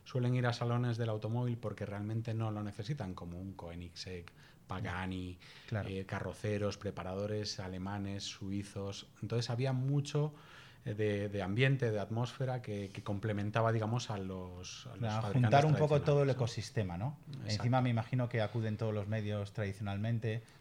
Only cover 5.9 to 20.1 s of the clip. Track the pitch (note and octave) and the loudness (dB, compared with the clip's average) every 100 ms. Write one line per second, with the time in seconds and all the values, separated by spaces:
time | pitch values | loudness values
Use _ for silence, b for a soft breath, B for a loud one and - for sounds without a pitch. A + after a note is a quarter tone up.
5.9 | F#2+ F#2+ G2 F#2 F2 G#2+ G#2 G2+ G2 G2+ | -4 -4 -4 -4 -4 -2 0 0 -2 -6
6.9 | F2+ F2+ F#2+ G#2 G#2+ G2+ - F#2 F#2 F#2+ | -4 -4 -2 -2 -2 -2 -4 -6 -4 -4
7.9 | G2+ G2 G2 - - G2 G2+ G2+ G2+ G2 | -4 -4 -4 -6 -8 -4 -4 -4 -6 -6
8.9 | G2+ - - G#2 A2+ A#2+ A#2 C3 B2+ C3+ | -8 -12 -10 -2 -2 0 0 2 2 2
9.9 | C#3+ C#3+ D3 D3+ D3 B B B B - | 2 2 0 0 -2 B B B B -6
10.9 | G#2 G#2+ G#2 G2+ G2+ F#2 G#2 C3+ C3+ A#2+ | 2 2 2 0 -2 0 4 4 4 2
11.9 | G#2+ G2 A2+ A#2+ - B2+ B2 A2+ G2+ G2 | 0 0 -2 -2 -2 -2 -2 -4 -4 -4
12.9 | - G#2+ G2+ A2 G2+ G#2 A2+ A2+ A2+ G#2+ | -6 -4 -2 0 0 2 4 4 4 2
13.9 | A#2+ - G#2 F#2+ F#2 F#2 F2+ F2+ - - | 0 -2 -4 -4 -6 -8 -10 -12 -12 -12
14.9 | - A2+ G#2+ G#2+ C#3 A#2 C3+ D3+ D3 D3+ | -4 0 0 2 4 8 8 8 6 6
15.9 | D3 - C#3+ C#3 B2 A#2 - - - G2 | 6 6 6 6 4 0 -2 -4 -2 0
16.9 | F2 B2 D3+ - - G#2 G#2+ A#2 B2+ B2+ | -2 -4 -6 -12 -8 -4 0 4 4 4
17.9 | A#2 A2 B2+ A#2+ A#2 G#2 A#2 A2 G#2 A2+ | 2 2 0 2 2 0 0 -2 0 0
18.9 | G#2+ G2+ A2 G#2 G#2 G2+ - G2 G2 G#2 | 0 0 -2 0 -2 -4 -2 -4 -2 -2
19.9 | G2+ A2 | -2 0